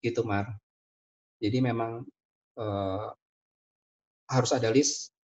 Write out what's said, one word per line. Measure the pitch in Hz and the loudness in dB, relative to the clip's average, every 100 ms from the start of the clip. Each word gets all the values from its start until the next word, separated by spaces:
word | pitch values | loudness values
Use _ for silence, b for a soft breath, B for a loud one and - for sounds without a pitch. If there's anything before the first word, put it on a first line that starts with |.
Gitu, | 117 117 113 | -2 -2 0
Mar. | 101 104 104 _ _ _ _ _ _ _ _ | 0 -2 -8 _ _ _ _ _ _ _ _
Jadi | 104 127 | -2 2
memang, | 127 113 113 117 143 _ _ _ _ - | 2 0 -4 -6 -12 _ _ _ _ -8
eh, | 107 101 98 95 110 - _ _ _ _ _ _ _ _ _ _ - | -4 -2 -2 -4 -6 -12 _ _ _ _ _ _ _ _ _ _ 0
harus | 131 117 131 | 0 2 2
ada | 113 | 4
list. | 120 147 - - _ | 4 4 0 -10 _